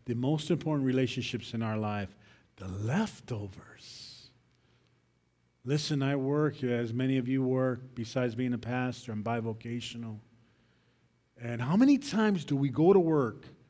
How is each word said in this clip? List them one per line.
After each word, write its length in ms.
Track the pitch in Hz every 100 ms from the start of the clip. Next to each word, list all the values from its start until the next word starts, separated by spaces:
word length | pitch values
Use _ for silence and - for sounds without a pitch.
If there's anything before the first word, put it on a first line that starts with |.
| -
the 100 | 117
most 360 | 127 151 -
important 340 | 165 156 147 131
relationships 680 | 127 127 - - 113 -
in 100 | 113
our 140 | 113 110
life, 380 | 107 104 95 - - - _ -
the 100 | 95
leftovers. 1600 | 90 110 165 220 - - 110 101 - - - - - - - - _ _ _ _ _ _ _ _ _ _ _ _ _ 123
Listen, 380 | 147 - 147
I 120 | 135 143
work, 460 | 135 147 151 151
as 300 | 123 120 117
many 240 | 120 131 135
of 100 | 123
you 140 | 131
work, 540 | 131 131 131 120 131 -
besides 400 | 110 131 123 110
being 180 | 127
a 40 | 120
pastor, 560 | 117 123 127 123 -
I'm 100 | 107
bivocational. 960 | 110 117 113 110 117 120 113 120 113 107 - _ _ _ _ _ _ _ _ _ _ -
And 200 | 117 117
how 160 | 123 190
many 200 | 269 277
times 460 | - 226 214 190
do 120 | 143 139
we 140 | 139
go 220 | 117 165
to 80 | 196
work? 460 | 165 156 120 - - -